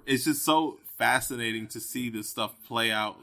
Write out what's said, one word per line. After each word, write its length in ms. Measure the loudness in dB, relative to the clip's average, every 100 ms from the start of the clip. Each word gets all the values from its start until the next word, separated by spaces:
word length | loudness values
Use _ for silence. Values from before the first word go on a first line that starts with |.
it's 200 | 0 2
just 200 | 4 2
so 340 | 4 4 4 -4 -14 0
fascinating 680 | 2 4 0 -4 -2 -4 -6
to 120 | -10
see 300 | -8 -6 -4
this 180 | -6 -8
stuff 260 | -4 -6 -6 -6
play 240 | 0 2
out 260 | 2 -2 -6